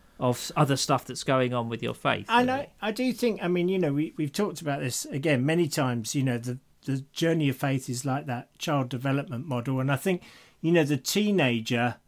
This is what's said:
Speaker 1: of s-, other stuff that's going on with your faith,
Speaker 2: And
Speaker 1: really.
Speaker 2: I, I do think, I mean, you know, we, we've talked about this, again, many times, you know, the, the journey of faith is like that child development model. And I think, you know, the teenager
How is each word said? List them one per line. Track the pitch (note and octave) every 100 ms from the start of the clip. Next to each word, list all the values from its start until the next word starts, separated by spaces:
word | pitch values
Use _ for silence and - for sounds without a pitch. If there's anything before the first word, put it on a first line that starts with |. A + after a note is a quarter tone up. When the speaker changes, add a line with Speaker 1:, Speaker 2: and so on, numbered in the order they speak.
| - -
Speaker 1:
of | B2+ A#2+
s-, | - -
other | C#3 C3+
stuff | - C3+ -
that's | A#2+
going | - C3 B2+
on | B2 A#2
with | A2+
your | A#2
faith, | A#2+ C3+ G#2+ G2+
Speaker 2:
And | A#3 B3
Speaker 1:
really. | C4+ C#4+ _
Speaker 2:
I, | G#3
I |
do | A3 B3+
think, | A#3+ A#3+ G3
I | F3
mean, | F3+ F3
you | F#3+
know, | D#3+
we, | C#3+ D#3+ -
we've | D3+
talked | - G3+ D#3
about | D#3 C#3
this, | C#3 - D4+
again, | D#3+ D#3 C3 C#3
many | E3 D#3+
times, | D#3+ C3 A#2+ A2 C#3+
you |
know, | C3 A#2+
the, | B2 B2+ - _ -
the | C3+ C#3
journey | - E3 E3 C#3+
of | C3
faith | C#3 C3+ C3+
is | B2 C3+
like | C#3 D3+
that | A#2+ - -
child | - C#3+ B2+
development | B2+ C#3 C#3 C#3 B2 D#3+
model. | B2 B2 C3
And | C3+
I | C3+
think, | F#3+ F3+ - - - _
you | D#3+
know, | E3+
the | C#3+ D3
teenager | - G3 G#3 G3 C3 A#2 A2 A#2+ A#2+ A2